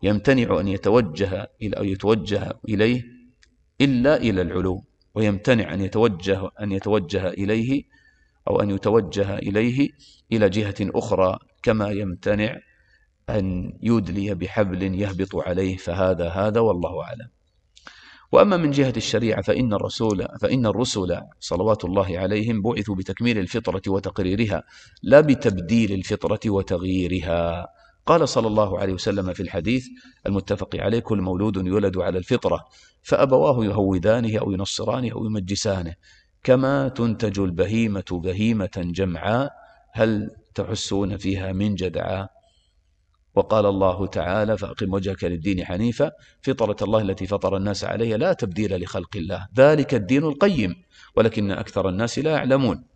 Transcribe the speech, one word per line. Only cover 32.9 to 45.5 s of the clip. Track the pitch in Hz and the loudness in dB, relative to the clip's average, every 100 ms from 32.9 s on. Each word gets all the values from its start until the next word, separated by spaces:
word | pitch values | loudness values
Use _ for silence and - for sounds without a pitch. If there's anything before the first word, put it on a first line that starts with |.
| _ | _
فأبواه | - 147 139 131 151 123 110 | -2 2 4 4 4 2 0
يهودانه | 98 98 95 90 117 117 107 | 2 0 2 2 2 2 -2
أو | - | -2
ينصرانه | 92 98 - 101 123 123 | -4 -4 -6 -4 -4 -4
أو | - 110 | -4 -4
يمجسانه، | 107 90 101 107 95 87 85 _ - _ _ | -4 -4 -4 -2 -2 -4 -10 _ -20 _ _
كما | - 127 135 139 135 | 2 4 4 0 -2
تنتج | 135 117 110 107 98 | -2 -2 0 -2 0
البهيمة | 98 85 92 113 113 98 90 | -2 0 0 2 0 -2 -4
بهيمة | 90 87 92 107 113 92 - | -6 -4 0 0 0 -2 -4
جمعاء، | 87 87 95 82 85 117 139 - - _ _ | -6 -2 -2 -2 0 0 0 -6 -20 _ _
هل | - 113 107 104 - _ - | 0 2 2 -4 -10 _ -8
تحسون | - 107 - 98 101 98 | -6 -6 -4 -2 -2 -4
فيها | 98 98 95 | -4 -4 -4
من | 92 104 98 | -2 -2 -2
جدعاء؟" | 90 85 85 92 98 _ _ _ _ _ _ _ _ _ _ - | -4 -4 -4 -6 -8 _ _ _ _ _ _ _ _ _ _ 0
وقال | - 107 101 | 2 4 4
الله | 98 95 90 95 | 4 2 2 -4
تعالى: | 101 82 98 107 104 | -4 -2 0 0 -2
"فأقم | 98 - 98 | -4 -6 -4
وجهك | 95 95 95 | -2 -4 -4
للدين | 92 87 80 | -4 -4 -2